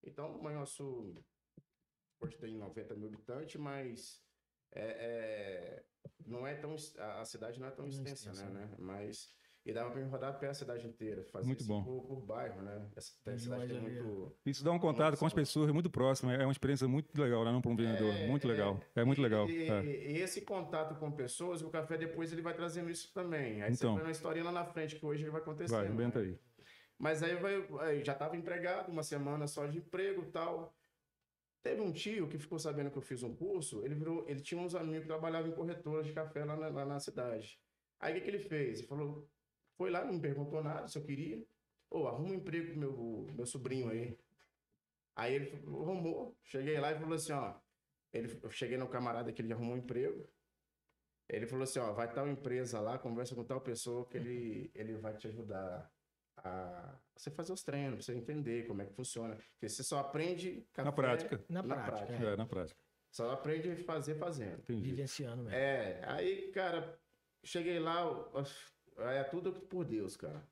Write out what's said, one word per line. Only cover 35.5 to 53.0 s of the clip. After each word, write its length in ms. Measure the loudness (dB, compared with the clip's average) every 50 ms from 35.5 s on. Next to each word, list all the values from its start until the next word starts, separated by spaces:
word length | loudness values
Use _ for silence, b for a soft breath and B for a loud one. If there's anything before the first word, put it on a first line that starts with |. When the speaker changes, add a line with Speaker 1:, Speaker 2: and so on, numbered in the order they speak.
Speaker 1:
em 20 | 0
corretoras 540 | 0 -2 -2 -2 -2 -2 0 0 0 0 0
de 60 | 0
café 300 | -2 -2 -2 -2 -2 -2
lá 120 | 0 0
na, 120 | 0 -2 0
lá 160 | 0 0 0
na 140 | 0 0 -2
cidade. 600 | -2 -4 -2 -2 0 0 0 -2 -4 -8 -14 _ _ _ _ _ _ _ _ _
Aí 120 | 0 0 0
o 20 |
que 60 | 0
que 80 | 0 0
ele 100 | -2 -2
fez? 400 | -2 0 0 2 2 2 0 -2
Ele 80 | -6 -6
falou, 400 | -4 -2 -2 -2 -4 -6 -10 -16 _ _ _ _ _ _ _ _ _ _
foi 120 | 0 2
lá, 120 | 2 2 2
não 80 | 2 0
me 60 | 2
perguntou 440 | 2 2 2 2 0 0 0 0 0
nada, 240 | 0 -2 -2 -4 -6
se 100 | -6 -6
eu 60 | -4
queria. 400 | -4 -2 -2 -2 -4 -4 -6 -8 _ _ _ _ _ _ _ _ _
"Ô, 180 | 0 0 2 2
arruma 220 | 2 0 0 0
um 40 | -2
emprego 360 | -2 -2 -2 -2 -2 -2 -2
pro 80 | -2 -2
meu, 480 | -2 0 -2 -2 -4 -4 -4 -4 -6 -6 -4
meu 100 | -4 -4 -4
sobrinho 420 | -4 -4 -2 0 0 0 0 0
aí." 260 | 0 0 -2 -4 -6 -10 _ _ _ _ -20 _ _ _ _ _ _ _ _ _ _ _ _ _ _
Aí 180 | 0 2 2 2
ele 100 | 2 0 -2
falou, 340 | -6 -10 -10 -8 -6 -4 -2
"Arrumou." 540 | 0 0 0 0 0 0 0 -4 -6 -8 _ _
Cheguei 360 | -6 -4 -2 0 2 2 4
lá 120 | 4 2
e 80 | 2 0
falou 160 | 0 0 0
assim, 160 | 0 0 0 0
ó, 220 | 0 0 -2 -4 -8 _ _ _ _ _ _ _ _ _ _ -4
ele, 260 | -4 -4 -4 -6 -8 -10
eu 60 | -8
cheguei 280 | -4 -2 -2 0 0 0
no 100 | -2 0
camarada 440 | 0 0 0 2 0 0 0 -2
que 100 | -2 -2
ele 120 | -2 -2 0
arrumou 220 | 0 0 0 0
um 20 | -2
emprego. 480 | -2 -2 0 2 2 2 0 -2 -8 -12 _ _ _ _ _ _ _ _ _ _ _ _ _ _ _ _ _ _ _ _
Ele 180 | -2 -2 -2 0
falou 160 | 0 0 0
assim, 160 | 0 0 0
ó, 120 | 0 0 0
"Vai 180 | 0 0 0
tal 160 | 0 0 0 0
empresa 520 | 0 -2 0 0 0 0 0 0 0 0
lá, 180 | 0 0 -2
conversa 360 | -2